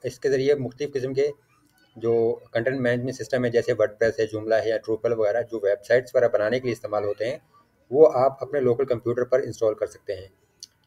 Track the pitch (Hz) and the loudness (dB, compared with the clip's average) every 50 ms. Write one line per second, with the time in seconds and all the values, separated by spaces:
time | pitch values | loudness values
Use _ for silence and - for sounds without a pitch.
0 | - 127 - - - 139 135 131 131 143 143 135 127 120 - - 147 143 143 135 | -12 -12 -8 -4 -2 0 0 2 2 2 0 0 -2 -6 -8 -8 -8 -6 -6 -6
1 | 123 135 131 135 143 147 147 - _ _ _ _ _ _ _ _ _ _ _ 113 | -6 -4 -2 0 -2 -2 -4 -8 _ _ _ _ _ _ _ _ _ _ _ -4
2 | 113 117 117 117 113 113 120 - - - - 117 113 131 135 135 120 123 123 123 | -2 0 2 2 2 0 0 -4 -8 -6 -4 -2 -2 -2 -2 0 0 0 0 0
3 | 123 131 123 - 110 - 127 123 123 120 113 117 107 - 123 107 107 104 - - | -2 -6 -6 -8 -6 -4 -2 -2 0 0 0 0 0 2 2 2 0 0 0 0
4 | 117 113 - - 113 110 110 110 107 110 110 107 101 113 110 110 - 110 110 107 | 0 0 2 0 -2 -2 -4 -6 -2 0 0 0 2 0 -2 -2 -2 -4 -4 -2
5 | - 117 120 110 107 101 107 117 120 - 117 110 101 98 101 - - - 117 127 | -2 -2 0 0 0 0 0 -2 -4 -4 -6 -2 0 0 0 0 0 2 2 2
6 | 127 - - 127 120 113 - 104 104 107 120 127 127 123 110 - - 104 104 104 | 2 0 0 2 2 2 2 0 0 0 -2 -2 -2 -4 -4 -6 -6 -6 -4 -4
7 | 104 101 101 - 110 120 147 - _ _ _ _ _ _ _ _ _ - 123 147 | -2 -4 -4 -4 -6 -6 -6 -10 _ _ _ _ _ _ _ _ _ -2 6 6
8 | 160 - - 123 131 135 131 - - - 147 143 127 123 117 127 135 - 123 113 | 6 6 6 4 2 2 0 -2 -6 -6 -4 0 2 2 2 2 0 -2 -2 -2
9 | - 117 120 123 127 - - 135 - 120 - - 113 107 107 - 104 101 - - | -2 -4 -2 -2 0 0 0 0 0 -4 -4 -2 -2 -2 0 -2 -4 -6 -6 -10
10 | _ - 98 92 95 98 _ _ _ _ _ _ - - _ _ _ | _ -12 -12 -12 -14 -18 _ _ _ _ _ _ -20 -20 _ _ _